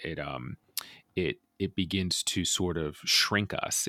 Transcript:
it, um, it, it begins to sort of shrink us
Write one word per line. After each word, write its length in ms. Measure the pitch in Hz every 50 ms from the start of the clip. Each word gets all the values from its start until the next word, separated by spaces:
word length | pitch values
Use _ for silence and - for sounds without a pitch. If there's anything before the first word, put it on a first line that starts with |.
| -
it, 160 | 82 80 76
um, 380 | 71 71 67 64 62 - - - _ _ - - - - - - _ _ -
it, 220 | 92 87 71 - - _ _ _ -
it 160 | 98 95 -
begins 480 | - 92 80 98 95 92 90 - - -
to 200 | - - 92 87
sort 320 | - - - 92 90 80
of 220 | 82 80 73 - - -
shrink 480 | - - - - - 104 101 101 - -
us 340 | - - - - - -